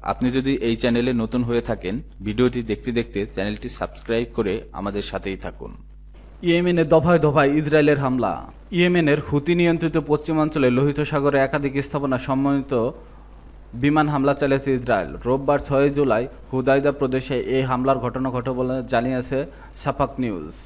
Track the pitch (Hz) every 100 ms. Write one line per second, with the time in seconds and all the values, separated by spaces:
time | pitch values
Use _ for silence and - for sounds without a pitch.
0 | - 101 127 131 131 135 117 113 123 117
1 | 120 123 113 127 117 120 117 110 87 110
2 | - - 101 104 127 123 113 104 - 120
3 | 117 101 104 - 98 104 123 - 90 -
4 | - 117 120 - 104 101 - - 101 101
5 | 98 95 98 95 90 - 60 - - -
6 | - - - - 175 170 180 175 156 160
7 | 160 170 151 143 143 147 151 151 151 147
8 | 135 127 107 73 - - - 180 180 175
9 | 156 147 - 147 143 175 170 165 160 160
10 | 143 147 151 156 151 151 131 123 143 143
11 | 147 147 143 139 135 151 139 135 139 151
12 | 139 131 127 135 139 139 135 127 117 131
13 | - - - - - - - - 139 156
14 | 147 147 135 139 143 135 135 131 123 107
15 | 80 67 - 135 139 143 - 139 143 143
16 | 139 110 127 - - 131 127 135 143 139
17 | 135 131 127 127 - 131 131 127 131 131
18 | 120 123 131 123 120 127 123 131 117 123
19 | 123 127 123 135 147 - - - - -
20 | 139 - 123 95 76 -